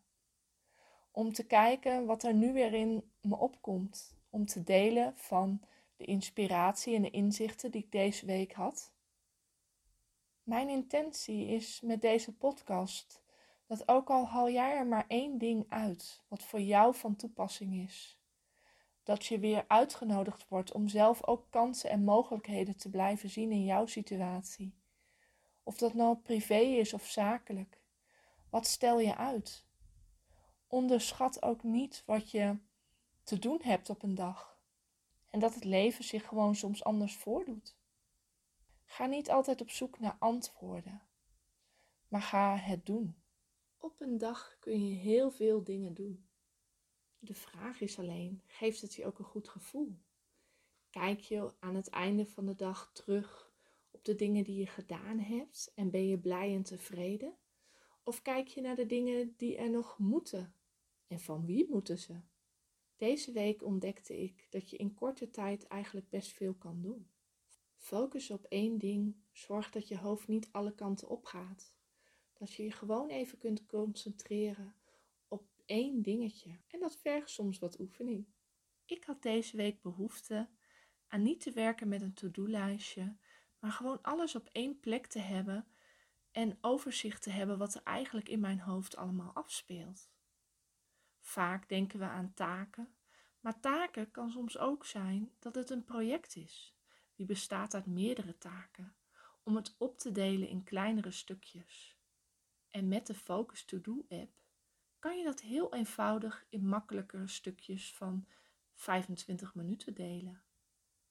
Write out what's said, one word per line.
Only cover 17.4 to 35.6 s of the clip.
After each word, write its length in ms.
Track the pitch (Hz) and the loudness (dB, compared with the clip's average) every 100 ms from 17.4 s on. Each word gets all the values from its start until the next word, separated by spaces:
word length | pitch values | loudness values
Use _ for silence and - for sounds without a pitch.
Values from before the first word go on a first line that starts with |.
| 196 - 196 | -4 -4 -4
is, 460 | 185 185 - - - _ _ _ _ _ _ _ _ | -4 -4 -10 -16 -20 _ _ _ _ _ _ _ _
dat 240 | - 208 - | -2 0 0
je 120 | 226 | 0
weer 260 | 214 214 - | 2 2 8
uitgenodigd 800 | 214 269 - 226 202 196 - - | 8 8 2 0 2 2 -4 -4
wordt 240 | 190 185 | -2 -2
om 160 | - 208 | 0 2
zelf 380 | 208 214 233 - | 8 8 8 2
ook 200 | 240 - | 0 2
kansen 400 | 226 240 247 - | 2 2 2 0
en 140 | 208 | 4
mogelijkheden 720 | 202 214 220 214 208 202 190 190 | 8 8 6 0 -2 0 0 -2
te 140 | 190 | -4
blijven 400 | 190 190 208 202 | 0 2 0 -2
zien 200 | 214 220 | -2 0
in 140 | 214 | 2
jouw 220 | 190 190 226 | 4 4 2
situatie. 960 | 220 208 190 180 180 190 - 190 - _ _ _ _ _ _ _ _ - | -2 -4 -2 -2 -4 -8 -10 -10 -12 _ _ _ _ _ _ _ _ -10
Of 120 | 214 | 0
dat 160 | 233 | 2
nou 220 | 233 233 233 | 6 6 4
privé 420 | - 226 208 214 | 2 0 6 6
is 340 | 247 254 214 | 8 6 4
of 140 | 202 - | 0 -4
zakelijk. 720 | - 202 240 - 196 190 - _ _ _ _ _ _ - | 0 2 0 -4 -8 -8 -14 _ _ _ _ _ _ -4
Wat 160 | 226 226 | 0 0
stel 320 | - 240 240 | 4 6 6
je 180 | 220 - | 6 2
uit? 500 | 262 240 - - - _ - - - _ _ _ _ _ _ | 0 -2 -4 -12 -18 _ -20 -20 -20 _ _ _ _ _ _
Onderschat 760 | 254 254 247 226 - 262 - | 2 6 4 4 0 0 2
ook 200 | - 233 | 0 0
niet 400 | 233 226 277 - | 2 2 2 -4
wat 260 | - 214 214 | 0 0 0
je 280 | 214 202 208 - _ _ _ _ _ | 0 2 0 -6 _ _ _ _ _
te 160 | - 202 | -4 -2
doen 220 | 233 320 | 0 0
hebt 280 | 254 185 - | 2 2 0
op 120 | 196 | -6
een 120 | 202 | -2
dag. 460 | 190 180 185 - - _ _ _ _ _ _ _ | -2 -2 -6 -14 -20 _ _ _ _ _ _ _
En 100 | 208 | 0
dat 140 | 220 | 0
het 100 | 233 | 0